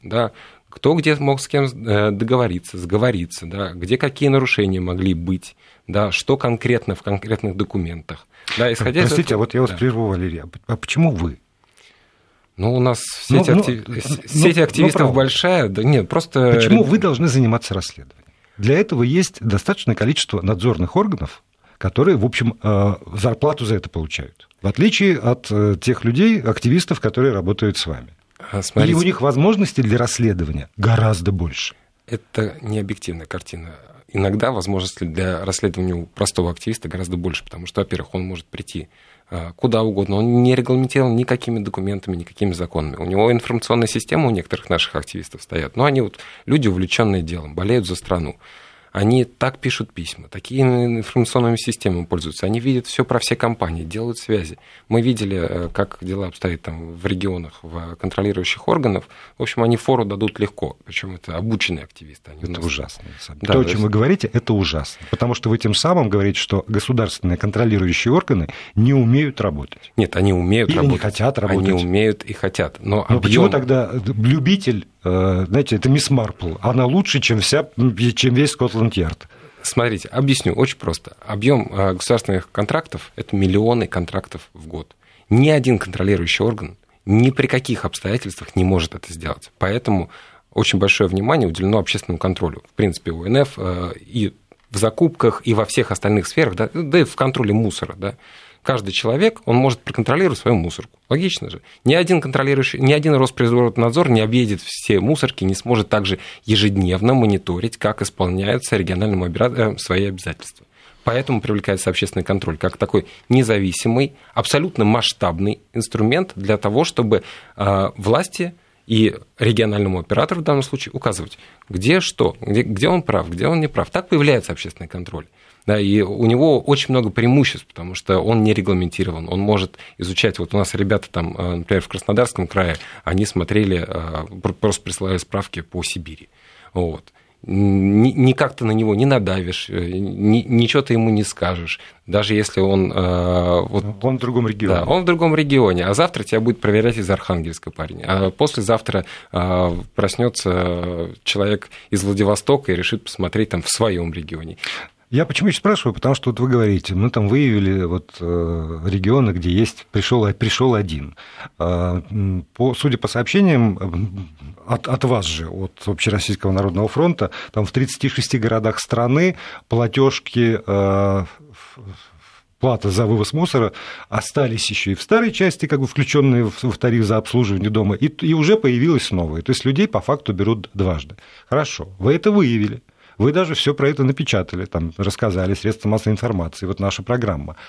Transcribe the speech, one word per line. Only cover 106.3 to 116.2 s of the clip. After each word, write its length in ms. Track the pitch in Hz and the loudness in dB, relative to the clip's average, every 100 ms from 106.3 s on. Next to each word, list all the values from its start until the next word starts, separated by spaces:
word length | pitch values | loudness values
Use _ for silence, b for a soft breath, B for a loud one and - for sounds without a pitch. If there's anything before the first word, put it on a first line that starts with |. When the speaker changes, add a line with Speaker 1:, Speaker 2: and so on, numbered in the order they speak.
| B | B
Speaker 1:
ежедневно 680 | - 107 104 98 90 92 113 | 0 2 2 2 2 2 4
мониторить, 640 | 131 110 98 - 87 113 - | 4 4 2 -2 -4 -4 -2
как 240 | 104 - | -4 -2
исполняются 760 | 101 - 90 92 98 127 - 104 | -6 -2 -2 0 0 -2 0 -2
региональным 460 | 85 90 107 95 | 0 0 0 0
обира-, 520 | 87 80 127 120 107 | -2 0 0 2 -2
э, 40 | - | -2
свои 280 | - 92 101 | -2 -2 -2
обязательства. 600 | 92 82 78 - - _ b b b | -4 -10 -12 -14 -20 _ b b b
Поэтому 360 | - 120 135 117 | -4 -2 -2 -2
привлекается 480 | 107 104 98 95 - | -2 -2 -2 -2 -2
общественный 360 | 92 101 95 | -2 -2 -2
контроль 340 | 82 98 - 78 | -2 -2 -2 -4
как 180 | 90 - | -4 -2
такой 300 | 98 101 B B - | 0 0 B B 2
независимый, 800 | 127 113 104 95 85 117 120 139 B B | 2 4 2 0 -2 0 0 0 B B
абсолютно 500 | - - 143 180 - | -4 0 0 0 2
масштабный 760 | 107 117 - - 92 82 101 - _ | 4 4 0 -2 -4 -2 -2 -4 _
инструмент 600 | 117 - 107 110 151 | -8 -4 0 2 2